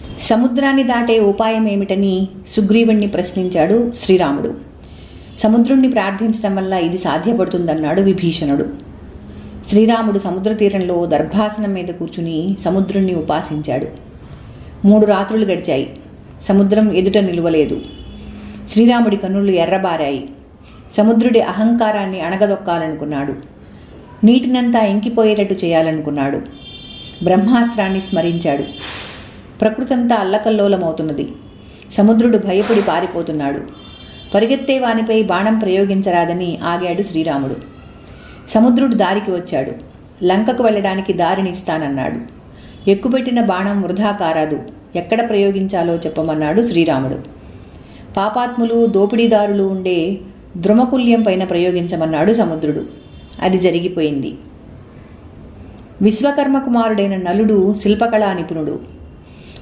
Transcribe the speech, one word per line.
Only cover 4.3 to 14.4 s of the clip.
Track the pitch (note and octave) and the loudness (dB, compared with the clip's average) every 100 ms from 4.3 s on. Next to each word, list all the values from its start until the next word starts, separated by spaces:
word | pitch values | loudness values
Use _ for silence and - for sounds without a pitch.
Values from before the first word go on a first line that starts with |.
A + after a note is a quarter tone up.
| C#3+ - - - - - - - - - - | -2 -4 -8 -14 -20 -20 -20 -20 -20 -18 -2
"సముద్రుణ్ణి | A3 A#3 A#3 C4+ C4 | 2 4 4 4 4
ప్రార్థించడం | A3 G3 G3 A3+ A3 G3+ G3 | 2 -2 -2 -2 0 -2 -2
వల్ల | F#3+ | -2
ఇది | F#3 E3 F#3 | 0 0 -2
సాధ్యపడుతుందన్నాడు | E3+ D#3 G3 A#3 F3+ F3 E3+ D#3 D3+ F3+ | -2 -2 0 0 0 0 -2 -2 0 2
విభీషణుడు." | G3 F3+ E3+ - D3 C#3+ - - - - - - - - - - - | 2 2 0 -2 0 0 -2 -8 -16 -20 -20 -20 -18 -18 -18 -14 0
శ్రీరాముడు | G3+ A3+ A3+ A3 G3 | 4 4 4 0 -2
సముద్ర | F#3+ F#3 G3+ | -2 -4 -2
తీరంలో | A3 G3+ G3 F3 F3 E3+ | 0 0 2 -2 -2 0
దర్భాసనం | D3 D#3 G3 G#3+ G#3+ G3+ | 0 0 0 -2 -2 -4
మీద | F#3+ | -4
కూర్చుని | F3 E3+ E3 F3+ E3 D#3 F#3 G3 | -6 -8 -8 -6 -4 -2 -2 -2
సముద్రుణ్ణి | F3+ F#3+ F#3+ G3 F#3+ | 0 0 0 0 0
ఉపాసించాడు. | E3+ - D3+ D#3+ D3+ D3 C3 - - - - - - | 0 -2 -2 -4 -6 -4 -4 -6 -10 -20 -20 -20 -20